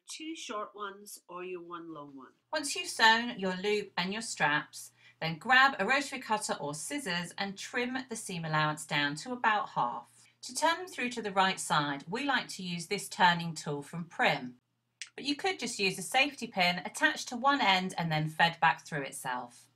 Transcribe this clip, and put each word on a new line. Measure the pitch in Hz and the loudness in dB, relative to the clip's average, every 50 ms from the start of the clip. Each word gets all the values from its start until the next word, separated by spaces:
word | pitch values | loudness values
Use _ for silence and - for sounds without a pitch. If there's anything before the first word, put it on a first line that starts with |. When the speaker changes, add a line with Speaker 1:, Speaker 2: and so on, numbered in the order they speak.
| _ - | _ -14
Speaker 1:
two | - - 320 320 320 | -12 -10 -8 -10 -10
short | 311 - - 220 208 208 208 - | -10 -8 -8 -6 -6 -6 -8 -10
ones | 208 208 196 196 202 208 202 - - _ - | -10 -10 -10 -10 -12 -16 -18 -18 -18 _ -14
or | 175 180 180 | -12 -10 -8
your | 185 180 175 | -8 -8 -10
one | 170 170 170 170 165 165 160 | -10 -10 -12 -12 -12 -12 -12
long | 147 147 143 139 | -12 -14 -14 -16
one. | 135 127 - _ _ _ - | -18 -18 -20 _ _ _ -4
Speaker 2:
Once | - 311 285 285 - | -4 -4 -2 -2 -4
you've | 359 359 359 | -4 -6 -6
sewn | - - 233 220 226 233 240 240 - 185 | 0 6 8 8 8 6 4 -2 -4 -2
your | 190 185 185 180 190 | -2 -2 -2 0 0
loop | 208 214 208 196 - - 180 | 0 0 0 0 -4 -4 -4
and | 175 190 | -2 -2
your | 202 220 | -2 -4
straps, | 226 - - - 170 147 147 151 - - - - - - _ _ _ - _ - | -6 -6 -2 0 2 2 2 2 0 -4 -12 -16 -16 -16 _ _ _ -20 _ -6
then | 160 160 165 156 | -4 -4 -4 -4
grab | - 226 254 262 262 285 277 - | 2 4 6 8 8 6 6 2
a | 196 | 2
rotary | 220 262 285 285 - 269 247 | 4 4 2 2 -2 -6 -8
cutter | - - 220 208 - - 202 - | -2 -2 -2 0 0 -2 -4 -2
or | - 143 147 | -2 -6 -6
scissors | - - - 285 294 254 190 175 175 175 170 - - | -6 -6 -6 -6 -4 -2 -2 -2 -2 -2 -4 -4 -4
and | 202 196 196 - | -4 -4 -4 -8
trim | - - - 247 247 247 254 254 254 - | -10 -4 -2 -2 -2 0 -2 -4 -6 -6
the | 226 | -8
seam | 220 - - 185 170 165 | -8 -6 -6 -6 -4 -4
allowance | 156 156 151 156 151 151 156 - | 0 2 2 4 2 0 -2 -4
down | - 160 147 143 147 147 | -2 0 0 2 0 -2
to | 156 - 254 | -4 -6 -6
about | 247 240 - 226 214 202 - - | -6 2 2 4 4 2 0 -2
half. | - 151 127 120 120 117 - _ _ - - _ _ _ - | 0 0 0 0 -2 -6 -10 _ _ -20 -20 _ _ _ -14
To | - 247 | -10 -4
turn | - 302 320 339 349 | 2 4 4 4 2
them | 370 370 | -2 -8
through | - - 247 247 | -6 -4 -4 -4
to | 240 233 208 | -4 -4 -4
the | 208 | -2
right | 190 202 185 190 185 - | 2 4 4 4 2 0
side, | - - 175 151 147 147 143 143 - 170 | 0 2 2 2 2 2 -2 -4 -6 -6
we | 190 254 285 | -6 -4 0
like | 285 262 226 - - | 0 0 0 0 -2
to | - - | -8 -8
use | 185 180 175 170 160 | -6 -6 -6 -6 -4
this | - 202 190 - - | -4 -4 -6 -6 -6
turning | - - 190 175 175 170 170 170 156 | 2 6 8 8 8 6 0 -4 -6
tool | - - 165 147 143 | -6 -4 -4 -4 -4
from | 143 - - 170 170 | -6 -8 -8 -10 -10
Prim, | - - - 247 196 151 131 127 123 - _ _ _ _ _ _ _ _ - - - - | -8 -2 2 2 2 2 2 -2 -8 -12 _ _ _ _ _ _ _ _ -16 -16 -14 -12
but | - - | -8 -4
you | 277 294 | -4 -4
could | 285 - 381 392 - | -2 -2 -2 -2 -2
just | 254 226 - - | -4 -6 -2 0
use | 202 190 190 196 | 0 0 0 -2
a | 170 | -6
safety | - - 262 277 294 277 - 233 | 0 2 2 2 2 0 -6 -10
pin | - - 196 180 175 180 175 - | -6 0 2 2 2 2 0 -4
attached | 214 - - 302 302 - - - - | -8 -4 2 2 2 2 2 -6 -8
to | 254 | -6
one | 226 240 277 285 277 | 0 4 4 4 4
end | 240 196 190 185 185 185 - - | 6 4 4 4 2 0 -2 -2
and | 170 165 | -2 0
then | 156 156 156 156 | 2 0 0 0
fed | 156 - 170 170 160 - | 4 4 4 4 4 4
back | 165 160 160 - - | 4 2 2 2 -4
through | - 165 147 | -8 -6 -6
itself. | 135 135 139 - - 131 127 123 123 123 - - - _ _ | -6 -6 -8 -8 -6 -6 -4 -6 -6 -10 -16 -20 -20 _ _